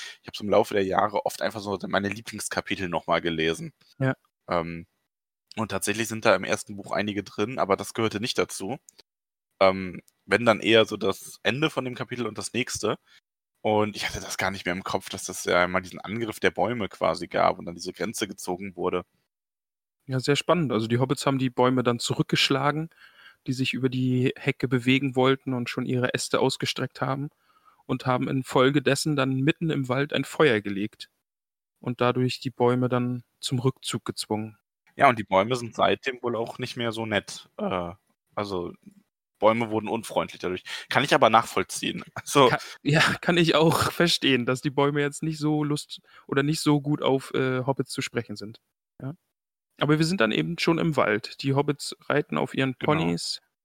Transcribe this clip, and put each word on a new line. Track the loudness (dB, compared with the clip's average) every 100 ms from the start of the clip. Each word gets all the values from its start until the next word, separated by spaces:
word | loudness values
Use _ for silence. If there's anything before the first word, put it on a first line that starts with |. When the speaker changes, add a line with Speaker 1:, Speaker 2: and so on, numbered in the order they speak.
| -16 -16
Speaker 1:
ich | -16
hab | -8
so |
im | 2
Laufe | 4 4
der | 2
Jahre | 2 2 2 0 -4
oft | -4
einfach | -6 -6
so | -8 -6 -2
meine | -2 -2
Lieblingskapitel | -6 -10 -10 -6 -6 -4 -4 -4
noch | -4 0
mal | 0
gelesen. | 0 0 0 -2 -8 _ _ -4
Speaker 2:
Ja. | -4 -4 _ _ -4
Speaker 1:
Ähm, | -4 -4 -10 -14 _ _ _ _ _ _ -8
und | -6
tatsächlich | -4 -4 -2 -4
sind | 0 2
da | 2
im |
ersten | 2 -4 -6 -14
Buch | -6
einige | -4 -4 -4
drin, | -8 -4 -4 -2
aber | 0 0
das | -2
gehörte | -2 -2 -2
nicht | -4 -2
dazu. | -4 -4 -8 -10 _ _ _ _ _ _ _ 2
Ähm, | 2 2 -6 -12 -20 _ 0
wenn | 2
dann | 4 4
eher | 6 6
so | 4 0
das | -2 -4 -8 -6
Ende | -4 0 -2
von | -2
dem | -6
Kapitel | -8 -8 -6 -6
und | -6
das | -6
nächste. | -4 -4 -4 -2 -4 _ _ _ _ _ _
Und | 0 2 2 -2
ich | -8
hatte | -8
das | -8 -2
gar | -2
nicht | -2 -4
mehr |
im | -4
Kopf, | -2 -4 -4
dass | -10
das | -10 -6
ja | 2 4 4
mal | 0
diesen | -4 -14
Angriff | -8 -6 -6 0
der | 0
Bäume | 2 -2 -2 -6
quasi | -2 0 0 -2
gab | 2 2 2
und |
dann | -6
diese | -10 -10
Grenze | -6 -6 -4 -6
gezogen | -6 -6 -6 -6 -4
wurde. | -2 -2 -6 _ _ _ _ _ _ _ _ _ -6
Speaker 2:
Ja, | -4
sehr | 0 0
spannend. | 2 2 2
Also | 0 0
die | 0
Hobbits | 0 0 0
haben | 0
die | 0
Bäume | 2 2 4
dann | 0 0
zurückgeschlagen, | -2 -2 0 2 2 2 0 -2 -6 _ -20 _ -20 _ -6
die |
sich | -2 -2
über | 0 -2
die | 0 0 2 0 0
Hecke | -4 -2 0
bewegen | 0 4 2 2 2
wollten | 4 4 0
und | -4 -4
schon | -4 -2
ihre | 0 0
Äste | -2 -2 2
ausgestreckt | 2 0 -4 -4 -6 -4
haben | -4 -4 -6 _ _ _ _ _ -6
und | -4 0
haben | 0 0
infolgedessen | -2 0 4 6 6 2 2 2 0
dann | 0 2
mitten | 2 0 0
im | 0 0
Wald | -2 0
ein | -2
Feuer | -4 4 4 4
gelegt | 0 -4 -4 -8 -20 _ _ _ _ _ _ _
und | -6 0
dadurch | 2 2 0 -2
die | -6
Bäume | 2 2 4 2
dann | 0 -2 -4 -10 _
zum | -4 0
Rückzug | 0 -2 -6 -6
gezwungen. | -6 -8 -4 -4 -6 -14 _ _ _ 2
Speaker 1:
Ja, | 4
und | 4
die |
Bäume | 2 4 4 0
sind | -4
seitdem | 2 2 2 -2 -6
wohl | -4 -4
auch | -4 -6
nicht | -10 -4
mehr | -4
so | -4
nett. | -2 -2 -2 -14 -16 -8
Äh, | -4 -4 -4 -10 _ _ _
also | -8 -4 -4 -6 -12 -20 _ _ _ _ 2
Bäume | 4 4 0
wurden | -2 -2
unfreundlich | -6 -4 -4 -4 -6
dadurch. | -6 -6 -8 -12 0
Kann | 0
ich | 4
aber | 6 8
nachvollziehen. | 6 4 -2 -2 -4 -6 -6 -10
<laughs> |
Also | -14 0 6 6
Speaker 2:
Ka-, | 4 -4 -6
ja, | 0 2 2 0
kann | 0 2
ich | 4
auch | 4 4 4
<laughs> | 0
verstehen, | 2 2 2 2 2 2
dass | -2
die | -2
Bäume | 0 0 2
jetzt | -2 -2
nicht | -6 -2
so | 0 0
lust- | 0 -4 -6 -16 _ -18 -4
oder | 0
nicht | 0 2
so | 4 4
gut | 2 0
auf, | 2 0 0
äh, | -2 0 0 0
Hobbits | -2 -2
zu | -6
sprechen | -6 -6 -6 -10
sind. | -12 -16 _ _ _ -14
Ja. | -12 -12 _ _ _ _ _ -4
Aber | 2 2
wir | 2
sind | 2
dann | 2
eben | 2 -2 -2
schon | 0 2
im | 2 2
Wald. | 2 0 -4 -6
Die | -2
Hobbits | 0 0 -2 -6 -10 -2
reiten | -2 0 -2
auf | -2
ihren | -2 -2 -2
Speaker 1:
Genau. | 0
Speaker 2:
Ponys | 2 2 -2 -4 -10 _ _